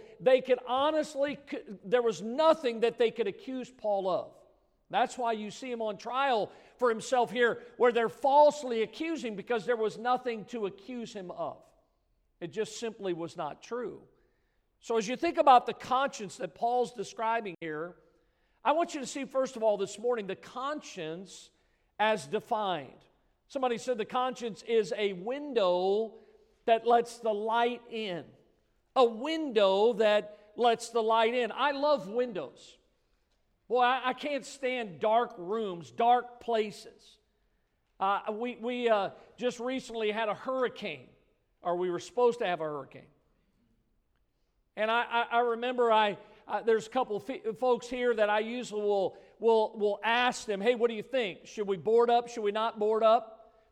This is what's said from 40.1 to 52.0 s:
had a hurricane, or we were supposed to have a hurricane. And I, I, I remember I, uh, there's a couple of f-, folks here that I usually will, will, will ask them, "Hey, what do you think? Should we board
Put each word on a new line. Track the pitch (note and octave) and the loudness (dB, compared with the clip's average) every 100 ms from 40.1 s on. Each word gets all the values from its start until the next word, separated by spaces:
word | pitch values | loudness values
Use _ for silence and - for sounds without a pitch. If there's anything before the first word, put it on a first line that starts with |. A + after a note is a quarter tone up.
had | G#3 A3 | -2 -2
a | |
hurricane, | F#3+ - C4 B3 - G3 C#3 A#2+ _ _ _ _ _ | -4 -4 -2 -2 -4 -10 -10 -16 _ _ _ _ _
or | F3+ F3 | -4 -2
we | F3+ | 0
were | F3 | -2
supposed | - - A#3+ A#3 | -4 2 2 2
to | G3+ | -2
have | E3+ | -2
a | D#3 | -4
hurricane. | D3 C3+ C3+ - _ _ _ _ _ _ _ _ _ _ _ _ _ _ _ _ - | -8 -12 -18 -20 _ _ _ _ _ _ _ _ _ _ _ _ _ _ _ _ -4
And | A3 | 0
I, | A#3 A#3 | 0 0
I, | A#3 A#3 | -2 0
I | A#3 | 2
remember | A#3+ A3+ B3 B3+ A#3+ | 2 0 -2 2 4
I, | A3 G#3+ F#3 - - - | 4 4 0 -12 -20 -8
uh, | G#3 | -4
there's | G3 A3 - | 2 2 2
a | |
couple | B3+ B3+ G3+ | -2 -2 -4
of | - | -6
f-, | C4 A3 G#3+ | -8 -6 -2
folks | B3+ A#3+ - | 0 0 -2
here | B3+ B3 | -2 0
that | A3 G#3 | 2 2
I | G#3+ | 2
usually | A3 B3 A3 G#3 | -2 -6 -6 -4
will, | G#3 G3+ F3+ - - - | 0 2 0 -4 -20 -2
will, | A3+ A3+ G#3+ A3 | 2 4 2 0
will | G#3 G3+ | -2 0
ask | G#3+ A#3 B3 - - | 0 2 2 -2 -4
them, | G3 | -2
"Hey, | G#3 B3 | 2 2
what | A#3 | 0
do | A3 | -2
you | |
think? | G3+ C4+ G#3+ D3+ - | -4 -2 -2 -6 -12
Should | - G3+ | -6 -4
we | G3 | -2
board | F#3 A#3 | 2 4